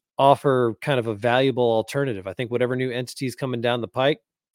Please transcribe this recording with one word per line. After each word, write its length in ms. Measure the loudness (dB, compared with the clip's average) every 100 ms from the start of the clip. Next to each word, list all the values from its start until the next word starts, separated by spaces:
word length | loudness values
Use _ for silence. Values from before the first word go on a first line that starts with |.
| _ 2
offer 580 | 4 4 4 2 2 -2
kind 200 | -2 -2
of 80 | -2
a 80 | -2
valuable 480 | 0 2 2 2
alternative. 640 | 2 2 0 -4 -4 -6 -8
I 60 |
think 180 | -8 -4
whatever 240 | -2 0 0
new 160 | -4
entity 340 | -6 -8 -8 -8
is 100 | -6
coming 260 | -6 -2
down 200 | -2 -2
the 60 | -2
pike, 320 | 0 0 0 _ _ _